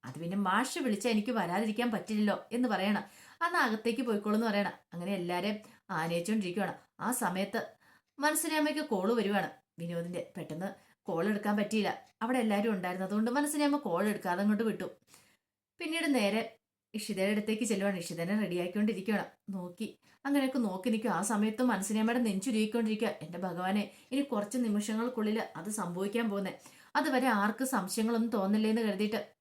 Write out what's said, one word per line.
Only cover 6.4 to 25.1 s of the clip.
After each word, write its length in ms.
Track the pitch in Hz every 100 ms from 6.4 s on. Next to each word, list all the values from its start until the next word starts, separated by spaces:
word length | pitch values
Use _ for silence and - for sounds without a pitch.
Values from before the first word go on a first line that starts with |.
| 185 175 185 - - _
ആ 120 | 208
സമയത്ത് 540 | 247 196 185 202 226 - - _ - _ -
മനസ്സിനെ 380 | 294 311 320 311
അമ്മയ്ക്ക് 240 | 302 302
കോള് 320 | 302 202 190
വരുവാണ് 380 | 233 202 202 170 - _ -
വിനോദിന്റെ. 540 | 170 170 170 175 - -
പെട്ടെന്ന് 300 | 160 156 190 - _ _
കോൾ 260 | - 165 190
എടുക്കാൻ 280 | 208 208 208
പറ്റിയില്ല. 460 | 208 214 190 - - _
അവിടെ 160 | 226 254
എല്ലാവരും 340 | 220 202 220
ഉണ്ടായിരുന്നു, 340 | 202 180 180 190
അതുകൊണ്ട് 240 | 208 220
മനസ്സിനെ 340 | 254 294 294
അമ്മ 120 | 294 285
കോൾ 320 | 285 170 208
എടുക്കാതെ 320 | 202 190 180
അങ്ങോട്ട് 220 | 202 208
വിട്ടു. 220 | 226 180 - - _ - _ _ _ _ _ _
പിന്നീട് 360 | 330 330 330
നേരെ 440 | 262 202 214 226 - _ _ _
ഇഷിതയുടെ 360 | 214 208 190 196
അടുത്തേക്ക് 340 | 208 208 220
ചെല്ലുവാണ്. 340 | 233 202 196 185
ഇഷിതനെ 420 | 170 165 170 208
റെഡിയാക്കിക്കൊണ്ടിരിക്കുകയാണ്. 1120 | 196 175 175 208 214 190 190 208 165 - -
നോക്കി, 460 | 190 180 175 214 - _ _
അങ്ങനെയൊക്കെ 340 | 277 285 269 262
നോക്കി 320 | 220 185 247
നിൽക്കും. 200 | 220 220
ആ 120 | 170
സമയത്ത് 400 | 202 214 214 220
മനസ്സിനെ 380 | 254 202 196 214
അമ്മയുടെ 200 | 220 240
നെഞ്ചുരുകിക്കൊണ്ടിരിക്കുക. 880 | 233 196 269 220 214 233 220 214 226
"എന്റെ 300 | - 160 175
ഭഗവാനെ, 520 | 185 175 185 208 202 - -
ഇനി 80 | 262
കുറച്ച് 380 | 285 214 202 254
നിമിഷങ്ങൾക്കുള്ളിൽ 840 | 233 208 208 220 240